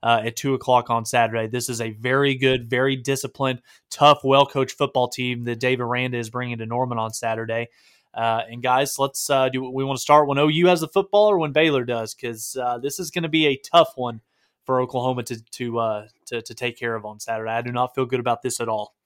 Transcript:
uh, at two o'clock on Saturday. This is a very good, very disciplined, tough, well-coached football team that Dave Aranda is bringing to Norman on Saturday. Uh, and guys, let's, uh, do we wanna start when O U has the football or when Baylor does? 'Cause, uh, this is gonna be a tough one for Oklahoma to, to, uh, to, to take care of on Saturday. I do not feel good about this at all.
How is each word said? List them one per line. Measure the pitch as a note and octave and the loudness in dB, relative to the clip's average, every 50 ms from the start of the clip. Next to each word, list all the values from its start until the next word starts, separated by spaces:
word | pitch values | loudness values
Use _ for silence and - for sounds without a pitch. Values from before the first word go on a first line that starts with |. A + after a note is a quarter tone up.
uh, | - A2+ A#2 A2+ G#2+ | 2 2 2 2 0
at | A#2 A2+ | -4 -8
two | - - C#3 C3+ | -6 -4 -2 -2
o'clock | B2 - - B2+ A#2+ A#2+ - | -2 0 2 2 2 2 2
on | B2 A#2 A2+ | -2 -2 -2
Saturday. | - - B2 A#2 A2 A2 A2+ A2 A2 | -2 0 2 2 2 0 -2 -4 -2
This | A2+ B2 A#2+ - | -4 -6 -6 -6
is | B2 A2+ | -6 -6
a | A#2 A2+ | -6 -8
very | G#2+ G#2+ A2 B2+ B2+ C3+ C#3+ C#3+ C3+ | -8 -6 -4 0 0 2 2 4 4
good, | B2+ C3 C3 C3 B2+ A#2+ A#2 | 4 4 4 2 2 0 -2
very | B2 B2 C3 C3+ C3+ C3 | 0 2 2 2 0 -2
disciplined, | A#2+ C3+ C3+ C3 - C3+ _ - C#3 C3 B2+ A#2+ _ _ _ _ _ _ | -2 -2 -2 -2 -2 -8 _ -2 -2 -2 -2 -4 _ _ _ _ _ _
tough, | - - D3 D3 D3 C#3+ | -2 6 8 8 8 8
well-coached | - C3+ C3+ C#3 C#3+ C#3 - C#3+ C3 B2+ - _ | 4 4 6 6 6 4 2 -2 -2 -2 -2 _
football | D3 C3+ - C3+ B2 A#2 | -4 -2 0 0 -2 -2
team | - - B2+ B2 B2 A#2+ A#2+ | -4 -6 -4 -4 -4 -4 -4
that | A#2+ A#2+ A2+ | -6 -6 -2
Dave | B2 B2+ C3 B2 | 0 0 0 0
Aranda | B2 A#2 B2 B2 B2+ B2+ B2 A#2+ | -2 -4 -2 -2 -2 -2 -4 -4
is | A#2 A2 | -6 -6
bringing | A2+ B2 B2 B2 A#2+ A2+ | -6 -8 -6 -6 -8 -8
to | A2+ | -8
Norman | A2 A#2 A#2+ B2+ B2 B2 A#2 | -6 -4 -4 -2 -2 -2 -4
on | A2 A2 G#2+ | -4 -4 -6
Saturday. | - - A2+ A2+ A2 A2+ A2+ A2+ A#2 A#2 A#2 _ _ _ _ _ _ _ _ _ | -6 -6 -4 -4 -4 -4 -4 -4 -6 -6 -8 _ _ _ _ _ _ _ _ _
Uh, | A2+ A2+ A#2 A2+ A#2 A#2 A2+ | -4 -2 0 0 -2 -4 -6
and | A#2 A#2+ | -12 -6
guys, | A#2+ B2+ B2 C3 C#3+ C#3 - - | -2 0 2 2 2 0 -2 -2
let's, | C#3 C#3 - - - - | -2 -2 -2 -6 -4 0
uh, | C#3+ C3+ C3 C3 | 2 2 2 0
do | B2 C3 C3 B2+ | 0 -4 -8 -6
we | B2+ C3+ C3+ | -6 -4 -4
wanna | C3+ C#3 B2 | -2 -4 -4
start | - - D3 D3+ D3+ C#3 | 2 6 6 6 6 6
when | C#3 C#3 | 2 2
O | D3 D3+ | 2 2
U | D3+ D#3 F3 F3+ | 4 4 4 4
has | F3+ E3+ | 4 4
the | D#3+ D3+ | 0 -2
football | - G3 G3 G3 - G#3 G#3 G#3+ | 0 0 0 2 4 4 4 6
or | G#3 F3+ | 4 2
when | D#3+ D3+ C3+ | 0 0 2
Baylor | D3+ D#3+ E3 D3 C3+ B2 | 4 4 4 4 2 0
does? | A#2+ A#2+ A#2 A2+ A2 - | 0 -2 -4 -4 -6 -10
'Cause, | _ - A#2+ A#2 A2 - - - C3 | _ -8 -8 -8 -8 -10 -10 -8 -4
uh, | B2 B2 A#2+ A#2+ | -4 -4 -4 -4
this | B2 C#3+ C#3+ - | -4 -6 -6 -6
is | F#3 D3+ | -10 -6
gonna | - F3+ E3 D#3+ | -4 -4 -4 0
be | D3+ D#3+ D#3 D3 | 2 4 4 4
a | C#3 | 2
tough | B2+ _ - - E3+ D#3+ - - | 0 _ 4 6 6 6 6 2
one | - B2+ A#2+ A#2 A2+ _ _ _ _ _ _ _ _ _ | -8 -6 -6 -6 -10 _ _ _ _ _ _ _ _ _
for | - C3 B2+ | -2 0 0
Oklahoma | B2+ B2 - B2+ B2 B2+ B2+ B2 A#2 | 0 0 -2 -2 -2 -2 -2 -2 -4
to, | - B2 A2+ A2+ _ | -8 -10 -12 -12 _
to, | - - B2+ A#2+ A2+ A#2 | -12 -8 -8 -4 -2 -2
uh, | A#2 A2+ A2 G#2 G#2+ A2 _ _ _ | -2 -2 -2 -4 -8 -12 _ _ _
to, | - B2 A#2 | -10 -8 -8
to | A2+ - A#2 | -8 -10 -12
take | - B2+ A#2+ A2+ - | -8 -6 -8 -6 -6
care | B2 A#2+ A2+ | -6 -6 -6
of | A2+ G#2 | -6 -8
on | G#2+ G#2+ G#2+ | -10 -14 -14
Saturday. | - - A2+ A2 A2 A2+ | -8 -8 -6 -6 -4 -4
I | A2+ A#2 | -4 -4
do | A#2+ A#2+ | -4 -4
not | B2 B2 B2 B2 _ | -2 -2 -2 -2 _
feel | - C3 | -4 -4
good | A#2+ B2+ B2+ | -2 -2 -4
about | A#2+ B2 A#2 A2+ | -2 -2 -4 -2
this | _ B2+ A#2 - | _ -6 -4 -4
at | A#2+ A2+ | -4 -4
all. | A2+ G#2+ G#2 - _ _ _ | -4 -6 -6 -10 _ _ _